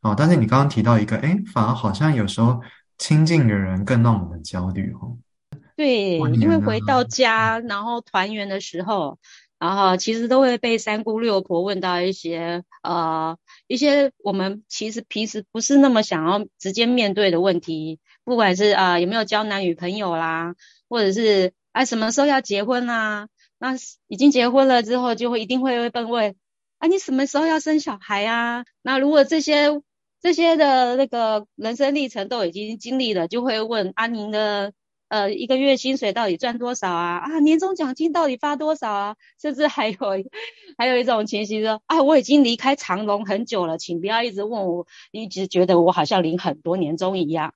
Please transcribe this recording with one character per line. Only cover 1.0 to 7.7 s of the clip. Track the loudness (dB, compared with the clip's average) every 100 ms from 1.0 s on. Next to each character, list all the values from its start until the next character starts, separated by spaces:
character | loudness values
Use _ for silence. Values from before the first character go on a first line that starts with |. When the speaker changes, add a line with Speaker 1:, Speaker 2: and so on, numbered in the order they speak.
Speaker 1:
个， | 4 0
诶， | 0 0 -2
反 | 0
而 | 0
好 | 0 -2
像 | 0 2
有 | 2 0
时 | 2
候 | 2 2 -6 -20 _ _
亲 | 2 4
近 | 4 4 4
的 |
人 | 2 0 -2
更 | 0 2
让 | 4 2
我 | -2
们 | -10
焦 | -8 -6 -4
虑， | -4 -6 -8
哦。 | -12 -14 _ _ _ -20 _ -2
Speaker 2:
对， | 0 0 0 0
Speaker 1:
过 | 2
年 | 2
啊。 |
Speaker 2:
因 | 4
为 | 2 2
回 | -2
到 | 0 0
家， | 0 2 2 4 0 -2
然 | -4